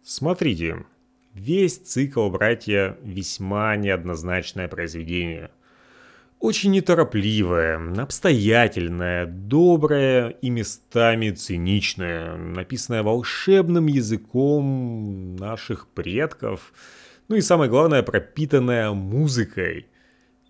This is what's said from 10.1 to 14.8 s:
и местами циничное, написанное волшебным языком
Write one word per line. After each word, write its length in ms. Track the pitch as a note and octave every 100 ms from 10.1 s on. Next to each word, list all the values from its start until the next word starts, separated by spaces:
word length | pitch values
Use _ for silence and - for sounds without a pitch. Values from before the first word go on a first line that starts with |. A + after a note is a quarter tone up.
| B2+ A#2
и 200 | - C3
местами 800 | A#2+ G#2+ - _ A#2 A#2 A2+ A2
циничное, 1040 | G2 - F2 F2 G2+ - - F2 E2 E2 E2+
написанное 680 | F2 F2+ F#2 B2+ - A#2
волшебным 840 | G#2 A#2 A#2+ - - G3 E3+ E3+ D#3
языком 1500 | C#3 G#2+ A2 - B2+ C#3 D3 C#3 C3